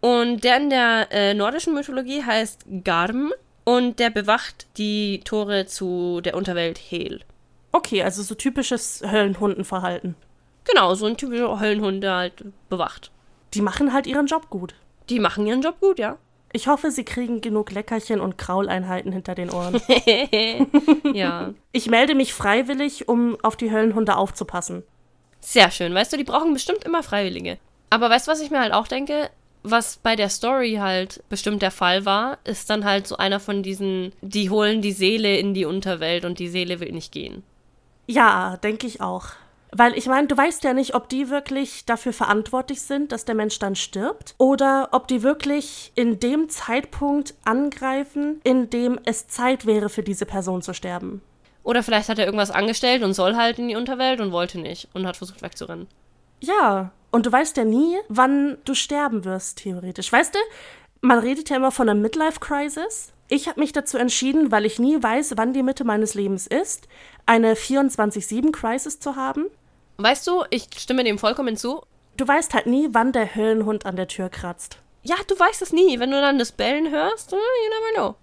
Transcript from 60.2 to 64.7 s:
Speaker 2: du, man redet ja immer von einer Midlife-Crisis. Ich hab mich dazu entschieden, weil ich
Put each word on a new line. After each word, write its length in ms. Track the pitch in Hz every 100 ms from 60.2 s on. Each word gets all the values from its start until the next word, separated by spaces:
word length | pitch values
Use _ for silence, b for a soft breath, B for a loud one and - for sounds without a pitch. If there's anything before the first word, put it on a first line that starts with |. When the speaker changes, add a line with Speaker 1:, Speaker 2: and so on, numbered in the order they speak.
| 330
Speaker 2:
du, 60 | 392 440 B B B B _
man 180 | 254 240
redet 320 | 226 277 311
ja 60 | 269
immer 120 | 262
von 180 | - 233
einer 120 | 208
Midlife-Crisis. 1120 | 214 320 311 311 - 285 294 294 370 - - _ _
Ich 200 | 277 311
hab 100 | 302
mich 140 | 302
dazu 280 | 302 277 262
entschieden, 520 | 247 - 254 277 294
weil 140 | 196
ich 140 | 214